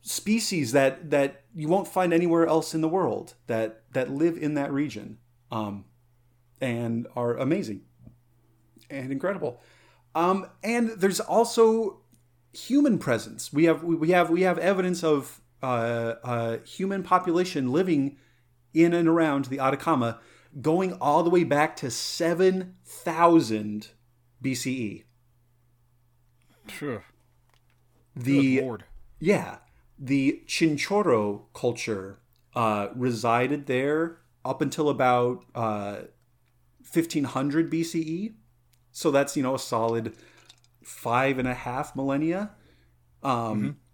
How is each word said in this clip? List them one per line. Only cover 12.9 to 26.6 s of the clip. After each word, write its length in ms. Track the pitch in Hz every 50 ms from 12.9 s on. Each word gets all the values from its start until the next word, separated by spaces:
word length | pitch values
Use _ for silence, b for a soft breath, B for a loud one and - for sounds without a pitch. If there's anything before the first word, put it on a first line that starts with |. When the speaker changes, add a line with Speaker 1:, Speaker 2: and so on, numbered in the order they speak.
| 214
Speaker 1:
presence. 540 | 160 - - 120 110 - - 113 - - - -
We 120 | 143 165
have, 180 | 165 160 151 165
we, 120 | 170 165
we 140 | 147 151 160
have, 180 | 180 180 175 160
we 120 | 165 180 185
have 140 | 185 175
evidence 460 | 165 170 180 196 185 185 180 180 165 170
of, 380 | 160 151 143 131 - - - _ _ _ _
uh, 540 | - 131 123 117 113 117 120 117 117 117 117 - -
uh, 340 | 123 120 117 117 117 117 117 -
human 380 | - - - 185 190 196 190 185
population 680 | - 185 180 180 180 165 175 185 180 - 147 131 123
living 460 | 127 160 196 185 165 143 135 139 b b b b b b b b b _ _ _ -
in 200 | 156 170 170 170
and 140 | 175 170
around 380 | 160 165 170 160 156 139 139 131
the 140 | 123 131 139
Atacama, 600 | 135 135 139 139 - 170 160 135 120 117 113 b b b b b b b b 143
going 320 | 117 156 160 180 190 185 175
all 300 | - - 143 147 165 175
the 60 | 170
way 140 | 175 180 180
back 320 | 127 143 143 151 160 -
to 140 | - - 127
seven 840 | 120 - - - - - 170 165 175 165 190 185 190 185 185 185 - _ _
thousand 1040 | - - - - - 160 160 170 170 170 165 139 110 110 107 107 107 104 107 104 - _ _ _ _ _ _ _ _ _ _
B 120 | 123 135 131
C 160 | 120 - 131
E. 320 | 131 131 117 101 95 - - _ _ _ _ _ _ _ _ _ _ _ _ _ _ _ _ _ _ _ _ _ _ _ _ _ _ _ _ _ _ _